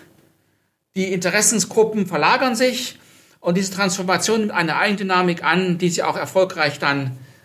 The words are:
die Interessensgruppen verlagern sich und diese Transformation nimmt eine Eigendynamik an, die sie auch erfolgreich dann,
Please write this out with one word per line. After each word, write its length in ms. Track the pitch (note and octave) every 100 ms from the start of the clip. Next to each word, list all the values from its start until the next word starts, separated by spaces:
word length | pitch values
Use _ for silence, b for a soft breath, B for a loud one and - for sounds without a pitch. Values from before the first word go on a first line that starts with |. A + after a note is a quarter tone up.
| - _ _ _ _ _ _ _ _
die 180 | F#3+ F#3+
Interessensgruppen 960 | F#3+ F3+ G3+ G3+ A3 - A3+ A3 A3 F#3
verlagern 500 | D#3+ D#3+ C4 C4 A3+
sich 420 | - - - - b b b b
und 160 | F3 F3+
diese 160 | F#3+
Transformation 680 | F#3 G3 F3+ F#3 F3 - A3
nimmt 120 | G#3
eine 240 | F3 E3 C#3+
Eigendynamik 680 | G#3 G3+ F#3+ F3+ F3+ E3+
an, 340 | D3+ F3 F#3 E3+
die 120 | F3+
sie 120 | F3
auch 140 | - E3+
erfolgreich 640 | C#3+ F#3+ F#3 E3 D3 -
dann, 400 | D3+ C#3 C3+ B2+ B B